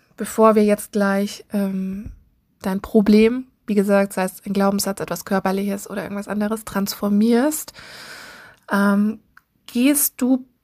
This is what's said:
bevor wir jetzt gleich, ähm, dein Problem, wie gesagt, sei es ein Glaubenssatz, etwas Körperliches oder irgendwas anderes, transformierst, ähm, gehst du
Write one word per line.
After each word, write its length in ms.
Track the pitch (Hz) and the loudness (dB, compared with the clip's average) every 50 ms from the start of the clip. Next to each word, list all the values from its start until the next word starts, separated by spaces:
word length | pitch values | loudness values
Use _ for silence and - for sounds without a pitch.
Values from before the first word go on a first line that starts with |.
| _ _ _ | _ _ _
bevor 380 | - 214 - - - 220 220 214 | -12 -10 -8 0 4 4 6 6
wir 100 | 220 208 | 6 4
jetzt 280 | 208 208 208 - - - | 4 2 0 -2 -6 -2
gleich, 520 | 208 202 196 196 196 202 202 - - - _ - | -2 0 0 0 0 -2 -4 -6 -12 -14 _ -4
ähm, 600 | 202 196 196 190 190 190 190 190 196 226 - - - _ _ _ _ _ _ _ _ - | -4 -4 -2 -4 -6 -6 -6 -8 -10 -12 -14 -16 -18 _ _ _ _ _ _ _ _ -6
dein 180 | 196 190 196 | -6 -6 -6
Problem, 680 | - - - 220 202 220 208 214 220 226 247 262 254 - _ _ _ | -6 0 2 2 4 6 6 6 6 4 2 -2 -6 -10 _ _ _
wie 80 | - 208 | -2 0
gesagt, 380 | 202 196 208 202 196 196 196 - | 0 2 2 2 2 2 0 -2
sei 120 | - 185 | -4 -4
es 200 | 185 - - - | -4 -6 -10 -8
ein 60 | 202 196 | -4 -2
Glaubenssatz, 480 | 196 196 196 196 196 - 190 196 - | 2 2 2 2 0 -2 -4 -4 -6
etwas 240 | - - 170 170 - | -6 -6 -6 -8 -4
Körperliches 640 | - 202 190 - 190 185 196 196 202 196 202 - - | -2 -2 0 0 0 -2 -2 -2 -4 -4 -6 -8 -10
oder 120 | 190 202 170 | -10 -8 -8
irgendwas 260 | - 202 202 202 - | -8 -8 -8 -8 -6
anderes, 360 | 220 208 208 208 220 226 - | -4 -4 -2 -2 -4 -6 -8
transformierst, 1080 | - - 202 196 196 - - - 202 208 202 220 233 240 233 254 311 302 - - - - - - - - - - - - - - - - - - - - _ _ - | -6 -4 -4 -4 -4 -4 -4 -2 0 2 4 4 4 4 4 2 0 -2 -4 -8 -12 -16 -20 -20 -20 -20 -20 -20 -20 -18 -20 -20 -20 -20 -20 -20 -20 -20 _ _ -6
ähm, 500 | 202 202 202 202 202 202 208 214 220 - _ _ _ _ _ _ _ _ _ | -2 0 2 2 2 2 2 0 -2 -6 _ _ _ _ _ _ _ _ _
gehst 480 | - - 240 247 277 294 294 - - - - | -8 -2 0 2 2 2 2 0 -2 -2 -2
du 280 | 254 240 262 254 262 - _ _ | 0 2 2 0 0 -8 _ _